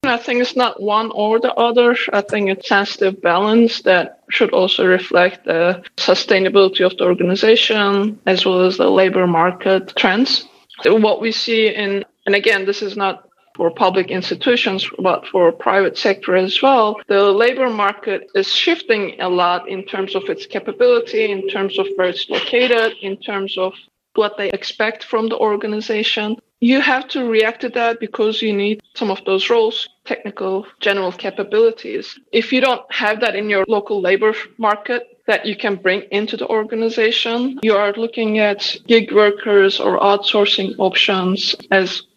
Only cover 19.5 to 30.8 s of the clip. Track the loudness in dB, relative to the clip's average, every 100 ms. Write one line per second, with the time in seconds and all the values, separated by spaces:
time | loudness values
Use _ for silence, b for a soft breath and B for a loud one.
19.5 | 0 -4 -10 -8 -8 -6 -6 -6 -10 -8
20.5 | -10 -8 0 2 2 0 -2 -2 -2 -6
21.5 | -4 -4 -2 -4 0 -2 -2 -4 -6 0
22.5 | 0 2 2 0 -2 -10 -10 -8 -6 -6
23.5 | -4 -4 -6 _ _ _ -2 -2 -2 -6
24.5 | -4 -8 -4 -4 -4 -6 -4 -2 0 0
25.5 | 0 -4 -6 -4 -2 -2 -2 -4 -6 _
26.5 | _ 2 2 2 0 -2 -6 0 2 2
27.5 | 0 -6 -2 -2 -2 -6 -2 -2 0 -2
28.5 | 0 0 -2 _ -8 -4 -4 -2 -2 2
29.5 | 2 2 -2 -10 _ -10 -10 -10 -8 -6
30.5 | -6 -8 _